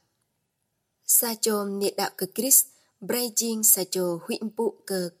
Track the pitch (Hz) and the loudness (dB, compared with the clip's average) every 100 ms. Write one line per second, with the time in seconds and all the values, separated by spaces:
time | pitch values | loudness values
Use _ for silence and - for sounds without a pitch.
0 | _ _ _ _ _ _ _ _ _ _ | _ _ _ _ _ _ _ _ _ _
1 | - - 240 220 226 208 202 196 202 - | 0 2 2 -2 0 0 -2 -2 -2 -2
2 | 196 - 185 - 254 - - _ _ _ | -4 -4 -8 -2 4 4 4 _ _ _
3 | 185 240 247 214 233 220 214 - 185 185 | -4 -2 -2 -2 -2 0 2 2 2 -2
4 | 180 170 - 233 214 - 233 - - 190 | -2 -2 -4 -6 -6 -2 -4 -4 -6 -6
5 | 175 - | -6 -10